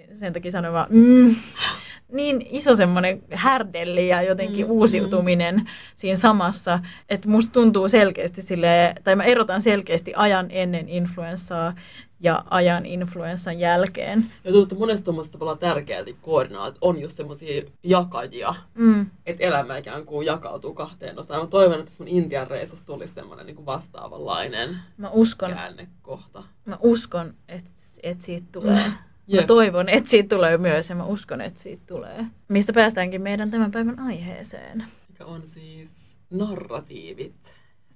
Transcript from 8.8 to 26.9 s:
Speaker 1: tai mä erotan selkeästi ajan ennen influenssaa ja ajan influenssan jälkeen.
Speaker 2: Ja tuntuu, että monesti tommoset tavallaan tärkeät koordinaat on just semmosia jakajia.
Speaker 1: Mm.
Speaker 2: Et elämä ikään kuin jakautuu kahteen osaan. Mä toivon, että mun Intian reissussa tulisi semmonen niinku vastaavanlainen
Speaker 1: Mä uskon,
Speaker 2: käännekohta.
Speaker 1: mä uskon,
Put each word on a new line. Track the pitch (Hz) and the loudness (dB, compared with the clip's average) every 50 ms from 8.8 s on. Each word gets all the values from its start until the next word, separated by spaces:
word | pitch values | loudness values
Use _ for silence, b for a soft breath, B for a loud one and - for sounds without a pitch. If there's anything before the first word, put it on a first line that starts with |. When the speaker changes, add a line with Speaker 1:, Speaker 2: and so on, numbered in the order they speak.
| 175 170 165 - - | 6 4 2 0 0
Speaker 1:
tai | 196 190 | 2 2
mä | 202 - | 4 4
erotan | 240 247 240 220 220 185 202 | 4 4 4 2 0 0 0
selkeästi | 202 233 208 202 190 - 165 170 175 - - | 2 2 2 2 0 -2 -2 -2 -2 -4 0
ajan | - 208 208 196 185 180 180 | 2 2 4 4 2 0 -2
ennen | - 185 185 180 175 165 160 - | -4 -4 -2 -2 -2 -4 -6 -4
influenssaa | 175 180 175 175 175 175 165 165 180 180 - - 180 170 165 170 175 175 B B B B B B _ - | -4 -4 -4 -4 -4 -8 -10 -10 -10 -10 -10 -8 -6 -4 -4 -4 -6 -10 B B B B B B _ -2
ja | 175 170 160 - - - | 0 0 0 0 -2 -2
ajan | 180 185 175 175 175 175 175 | 0 2 2 2 0 0 -4
influenssan | - 180 180 180 175 180 180 165 165 180 175 180 185 170 175 | -8 -8 -8 -8 -8 -8 -10 -10 -8 -8 -8 -8 -8 -6 -2
jälkeen. | 175 170 175 175 190 180 180 - - - 202 226 226 - - - - | 0 2 2 2 2 0 -2 -8 -8 -2 0 -2 -2 -2 -4 -12 -4
Speaker 2:
Ja | 190 | 4
tuntuu, | 190 208 196 | 6 6 6
että | 185 190 | 6 0
monesti | 196 220 226 214 196 185 | -4 0 0 0 -2 -2
tommoset | 180 165 160 156 160 | -4 -6 -6 -8 -12
tavallaan | - 156 160 160 151 | -12 -8 -8 -6 -6
tärkeät | - 175 170 156 143 143 - 98 90 98 95 - - | -4 -2 -2 -2 -2 -4 -8 -8 -10 -10 -12 -14 -16
koordinaat | - 160 160 139 131 - 101 98 101 127 127 - | -8 -2 -2 -2 -2 -2 -8 -12 -12 -12 -8 0
on | - 180 170 151 | 0 0 0 0
just | 139 165 - | -6 -12 -12
semmosia | - 147 143 143 147 160 156 139 - - - - _ - | -14 -14 -14 -14 -14 -10 -8 -8 -8 -8 -12 -18 _ 0
jakajia. | 175 185 180 175 180 175 - - - - 120 101 117 180 - - _ - | 2 2 2 2 -2 -6 -10 -10 -10 -10 -8 -6 -6 -6 -8 -12 _ -4
Speaker 1:
Mm. | 226 233 226 214 208 202 196 - - - | 4 4 4 6 4 0 -4 -8 -14 -10
Speaker 2:
Et | 170 170 175 | -10 -6 -2
elämä | - 180 156 143 139 127 131 | 0 0 0 0 -2 -4 -8
ikään | 139 147 - 131 147 156 | -12 -10 -12 -12 -14 -12
kuin | 151 151 147 156 | -10 -8 -6 -4
jakautuu | 156 156 175 - - - 135 - 143 - | -4 -4 -6 -8 -12 -14 -12 -12 -12 -12
kahteen | - 147 151 - - - - - 117 | -12 -12 -14 -14 -16 -16 -16 -14 -14
osaan. | - - 143 165 | -14 -8 -8 -8
Mä | 202 | -6
toivon, | 190 190 196 190 175 165 156 | 0 4 6 6 6 4 2
että | 156 - - - | -6 -12 -16 -18
mun | - | -10
Intian | - 180 180 165 147 139 135 131 | -2 0 0 0 0 -4 -6 -6
reissussa | 131 135 123 - - - - - | -6 -8 -10 -10 -10 -14 -20 -16
tulisi | - 143 - - - - | -16 -14 -14 -14 -14 -16
semmonen | - - - - - - | -16 -18 -18 -20 -20 -20
niinku | - 151 156 151 | -20 -20 -16 -10
vastaavanlainen | 139 131 170 175 - - - 110 113 - - 151 110 90 80 - 131 113 110 117 147 180 180 180 - _ | -8 -8 -8 -10 -14 -20 -18 -18 -16 -14 -12 -8 -6 -6 -6 -6 -8 -8 -8 -8 -8 -10 -14 -16 -18 _
Speaker 1:
Mä | - 202 - | -14 -10 -2
uskon, | - 220 226 220 - - 190 180 175 | 4 4 4 4 2 -4 -8 -8 -8
Speaker 2:
käännekohta. | 165 170 185 175 - - - - _ _ - 131 - - _ - - - - _ _ - | -10 -12 -14 -16 -18 -20 -20 -20 _ _ -18 -18 -18 -18 _ -20 -20 -20 -20 _ _ -16
Speaker 1:
mä | 214 185 - | -14 -8 2
uskon, | - 240 | 2 4